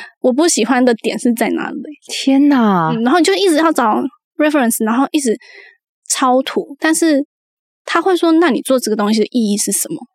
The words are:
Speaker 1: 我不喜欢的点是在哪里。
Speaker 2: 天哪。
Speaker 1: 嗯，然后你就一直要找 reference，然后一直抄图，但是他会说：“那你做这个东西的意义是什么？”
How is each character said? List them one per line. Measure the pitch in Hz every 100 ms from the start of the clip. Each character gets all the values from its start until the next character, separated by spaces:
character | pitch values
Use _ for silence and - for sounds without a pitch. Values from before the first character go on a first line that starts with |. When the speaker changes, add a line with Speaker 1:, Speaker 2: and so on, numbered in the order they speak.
| - _
Speaker 1:
我 | 262
不 | 247 330
喜 | -
欢 | 214 254
的 | 247 233
点 | - 220
是 | 240
在 | 233 214
哪 | - -
里。 | - 302 294 -
Speaker 2:
天 | - - 269 285
哪。 | 269 220 185 160
Speaker 1:
嗯， | 220
然 | 240
后 | 349
你 | 320
就 |
一 | 381 392
直 | 302
要 | 320
找 | 311 226 214 262 - _ -
reference， | 302 294 226 - 220
然 | 233
后 | 277
一 | 311
直 | 254 - - - - _ _ _ -
抄 | - 254 254
图， | 262 - - 277
但 | 311 320
是 | 330 277 294 _ _ _ _ _
他 | - 339
会 | 339 349
说 | 339 320
：“那 | 330
你 | 220
做 | - 262
这 | 220
个 | 220
东 | 208
西 | 220
的 | -
意 | 247 214
义 | 208
是 | -
什 | 196 -
么？” | 165 240